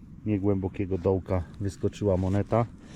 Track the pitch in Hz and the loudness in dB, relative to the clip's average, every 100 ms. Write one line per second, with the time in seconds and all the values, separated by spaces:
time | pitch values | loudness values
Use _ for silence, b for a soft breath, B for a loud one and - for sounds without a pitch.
0 | - - 107 104 101 98 92 - 92 92 | -8 -8 -2 0 2 2 0 -4 -4 0
1 | 92 95 - 92 82 - 98 - 101 - | 2 2 2 -2 -2 -6 -6 -2 -4 0
2 | 104 92 92 101 98 113 113 - B | 2 2 2 0 2 2 0 -4 B